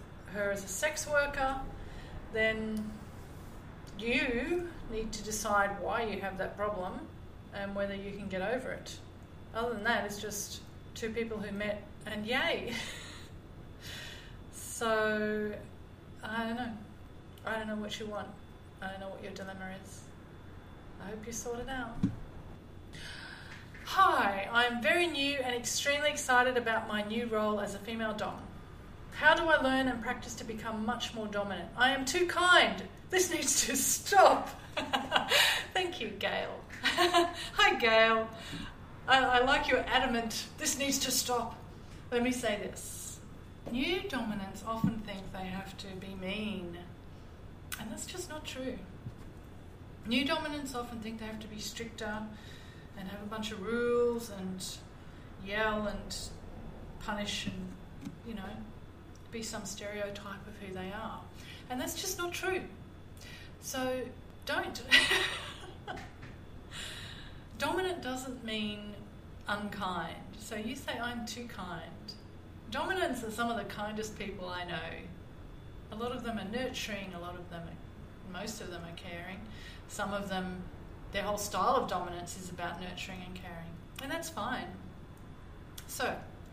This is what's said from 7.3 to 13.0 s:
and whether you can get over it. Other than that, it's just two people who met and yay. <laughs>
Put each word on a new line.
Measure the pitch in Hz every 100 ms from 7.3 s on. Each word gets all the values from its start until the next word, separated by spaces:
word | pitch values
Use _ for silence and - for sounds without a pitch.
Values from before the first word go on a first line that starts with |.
| - -
and | 202 202
whether | 196 202
you | 196 202
can | 196 196
get | 185
over | 190 262 -
it. | - - - - - - - -
Other | - 240
than | 214
that, | 220 220
it's | 202 -
just | 208 - - - - - -
two | - 226
people | 226 226 214
who | 202
met | 202 208 208 - - 208
and | 214 214
yay. | 254 330 226 - 233
<laughs> | - -